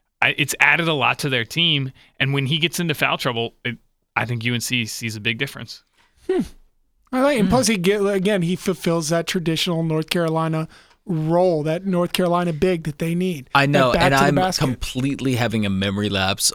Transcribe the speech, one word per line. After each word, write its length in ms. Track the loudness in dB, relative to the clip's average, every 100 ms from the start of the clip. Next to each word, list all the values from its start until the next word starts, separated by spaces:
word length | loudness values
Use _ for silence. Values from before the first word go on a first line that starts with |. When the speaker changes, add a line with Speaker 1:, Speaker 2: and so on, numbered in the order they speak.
| _ -2
Speaker 1:
I, 120 | -2 0
it's 160 | -2 2
added 280 | 2 4 2
a 60 |
lot 240 | 2 0 0
to 100 | 0
their 160 | -2
team. 480 | -2 -2 0 0 -2 -8 -16 -4
And 140 | -2
when 140 | 0 0
he 100 | 0
gets 220 | 0 0
into 140 | -2
foul 240 | 0 -2 0
trouble, 360 | -2 -2 -4 _
it, 120 | -8 -8 _ _ _ -6
I 80 |
think 200 | -4 -2
U 100 | -2
N 60 | -2
C 260 | -2 -4 -4
sees 300 | -6 -8 -4
a 40 |
big 160 | -4 -4
difference. 440 | -6 -8 -16 -18 _ _ _ _ -4
Speaker 2:
Hmm. 120 | -2 -2 -8 _ _ _ _ -6
I 80 | 0
like, 180 | 2 2
and 100 | 2
Speaker 3:
Hmm. 20 |
Speaker 2:
plus, 120 | 4 2
he 100 | 2
get, 300 | 2 2 0
again, 340 | 0 2 0
he 140 | 0 -2
fulfills 520 | -2 -2 0 0 0
that 160 | -2 0
traditional 560 | -2 -2 -2 0 0
North 260 | 0 -2 -2
Carolina 560 | -2 0 0 -2 -2 -6 -12 -20 _ -4
role, 560 | -2 2 4 4 2
that 220 | 0 -2 0
North 260 | 0 0
Carolina 400 | 0 0 2 0
big 320 | 0 0 0
that 140 | -4 -6
they 160 | -4 -2
need. 320 | -2 -4 -2
Speaker 3:
I 100 | 2 4
Speaker 2:
That 60 |
Speaker 3:
know, 200 | 4 4
Speaker 2:
back 80 | 4
Speaker 3:
and 120 | 4
Speaker 2:
to 60 | 4
the 40 | 4
Speaker 3:
I'm 80 | 4
Speaker 2:
basket. 240 | 2 0
Speaker 3:
completely 680 | -2 -2 -6 -4 -2 -2 -2 0
having 280 | 0 0 0
a 40 |
memory 400 | 0 0 0 -2
lapse 420 | 0 0 0 -2